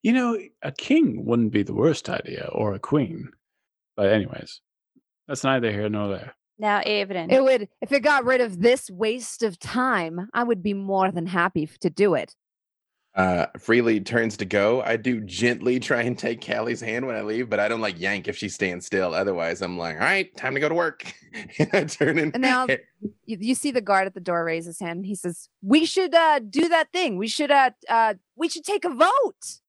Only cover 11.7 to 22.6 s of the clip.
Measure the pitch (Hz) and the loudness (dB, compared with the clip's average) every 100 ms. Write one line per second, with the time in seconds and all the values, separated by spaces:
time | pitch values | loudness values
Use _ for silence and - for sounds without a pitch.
11.7 | - 180 - 202 151 - _ _ _ _ | -4 -4 2 2 2 -4 _ _ _ _
12.7 | _ _ _ _ 95 92 90 - - - | _ _ _ _ 0 2 2 0 -4 2
13.7 | 117 117 107 98 117 113 107 98 101 104 | 4 4 2 2 0 0 -4 0 2 4
14.7 | 123 113 113 117 120 104 87 120 120 120 | 2 0 0 0 -4 -4 0 0 2 0
15.7 | 127 127 123 117 123 117 117 - 113 113 | 0 0 0 0 -2 -4 -6 -4 -2 -2
16.7 | 120 113 113 131 110 104 110 123 104 104 | -4 -4 -4 -4 -6 -4 -4 -2 0 0
17.7 | 113 107 85 95 101 87 - 104 - 95 | 0 -4 -2 -2 -2 -4 -6 -8 -2 -4
18.7 | 90 - 98 92 82 98 87 82 82 92 | -4 -4 -2 0 0 0 0 -2 -2 -6
19.7 | 90 85 78 127 196 180 - 131 135 151 | -6 -8 -2 0 0 -4 -6 -6 -2 0
20.7 | 165 165 - - - - - - - 156 | 0 -2 -4 -18 -18 -18 -16 -14 -2 2
21.7 | 202 160 - 147 156 156 240 262 254 | 2 0 0 2 2 0 0 2 2